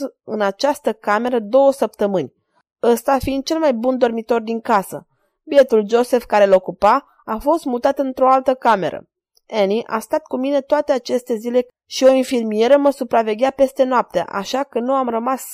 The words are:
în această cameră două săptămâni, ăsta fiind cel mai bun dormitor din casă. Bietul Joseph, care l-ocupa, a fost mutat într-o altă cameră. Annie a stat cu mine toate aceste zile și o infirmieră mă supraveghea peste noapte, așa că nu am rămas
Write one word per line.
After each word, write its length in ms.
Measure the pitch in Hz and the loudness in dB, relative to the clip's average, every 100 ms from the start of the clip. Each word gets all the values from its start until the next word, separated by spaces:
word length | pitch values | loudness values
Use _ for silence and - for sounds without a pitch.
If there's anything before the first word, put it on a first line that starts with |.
| 269 - | -12 -12
în 180 | - 220 | -10 -4
această 520 | 196 196 277 277 - | -4 -2 -2 -2 -4
cameră 460 | 214 - 208 247 247 | -4 -2 -2 -2 -4
două 320 | 208 254 277 | 0 2 4
săptămâni, 640 | 262 220 - 202 190 131 _ _ _ _ _ | 2 -2 -2 -2 -2 -4 _ _ _ _ _
ăsta 340 | 233 233 - 269 | 0 0 0 -2
fiind 240 | 269 269 | -2 -4
cel 160 | - 320 | -4 0
mai 140 | 311 | 0
bun 240 | 233 254 254 | 0 -2 0
dormitor 440 | 240 226 226 233 | 0 -2 -4 -4
din 200 | 220 226 | -4 -6
casă. 460 | - 208 190 147 - _ _ _ - | 0 -2 -2 -10 -18 _ _ _ 0
Bietul 440 | 285 262 220 208 | 2 4 2 2
Joseph, 360 | 233 247 247 - | 0 2 -2 0
care 200 | 214 196 | 2 4
l-ocupa, 760 | 185 185 175 202 254 - _ - | 4 0 0 2 2 -2 _ -10
a 120 | 220 | -4
fost 280 | 277 320 285 | 0 -2 -2
mutat 340 | 240 269 277 | -2 0 0
într-o 300 | 269 254 262 | -4 0 2
altă 260 | 262 262 262 | 4 2 0
cameră. 520 | 240 208 160 - - _ _ _ _ | 0 0 -2 -6 -14 _ _ _ _
Annie 360 | 226 196 214 - | -2 0 -2 -4
a 120 | 220 | -8
stat 240 | - 311 | -4 -6
cu 140 | 311 254 | -4 -6
mine 240 | 269 285 | -2 -2
toate 300 | 269 294 294 | 0 -2 0
aceste 440 | 269 - 247 - 226 | -4 -2 -4 -4 -6
zile 320 | 233 247 247 _ _ | -2 -2 -4 _ _
și 180 | - | 2
o 80 | 262 | 4
infirmieră 640 | 262 254 254 220 214 233 285 | 4 0 -2 -2 0 2 4
mă 120 | 285 | 2
supraveghea 640 | 269 240 233 220 214 262 | -2 -2 -2 0 -2 -2
peste 320 | 269 269 - | 0 0 0
noapte, 420 | 254 247 233 180 170 | 0 0 -2 -4 -6
așa 360 | 196 190 262 | -8 -6 -6
că 160 | 277 233 | -6 -6
nu 140 | 247 | -2
am 160 | 269 247 | -2 -2
rămas 440 | 226 233 262 - | -4 -4 -6 -8